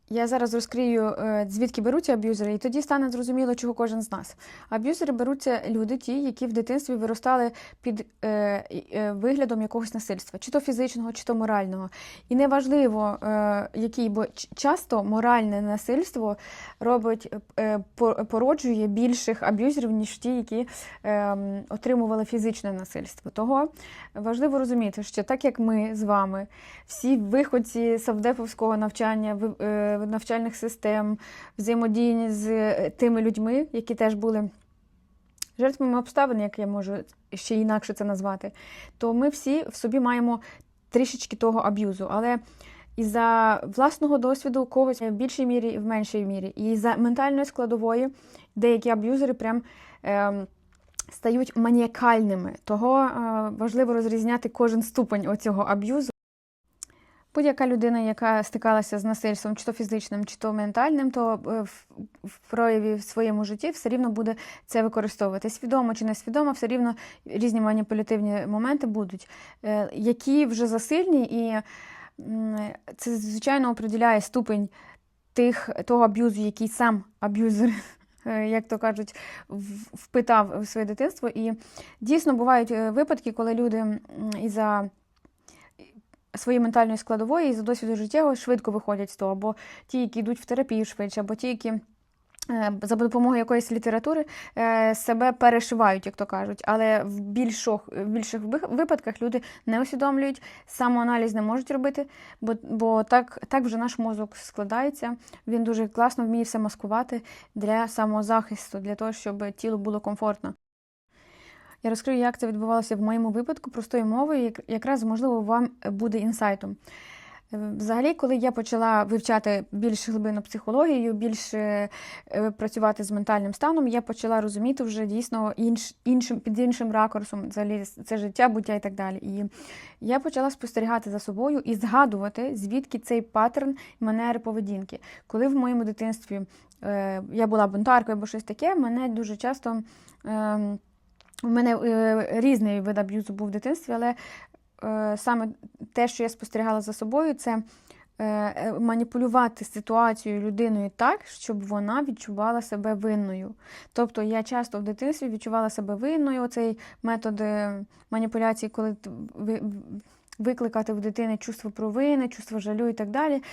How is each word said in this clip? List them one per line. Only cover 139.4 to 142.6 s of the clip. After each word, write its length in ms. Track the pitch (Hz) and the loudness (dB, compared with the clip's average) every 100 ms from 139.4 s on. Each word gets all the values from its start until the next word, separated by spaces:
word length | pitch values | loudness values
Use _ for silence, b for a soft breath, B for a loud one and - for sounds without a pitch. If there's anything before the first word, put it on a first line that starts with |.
| 240 269 240 226 220 B B B - | -4 -4 -4 -6 -8 B B B -6
ем, 540 | 214 214 214 208 202 - _ _ _ _ - | -2 0 0 -2 -6 -12 _ _ _ _ -6
в 60 | 240 | 2
мене, 260 | 233 240 233 | 4 4 4
е, 680 | 233 226 220 220 - 226 | 2 4 4 2 2 2
різний 400 | 262 254 | 4 4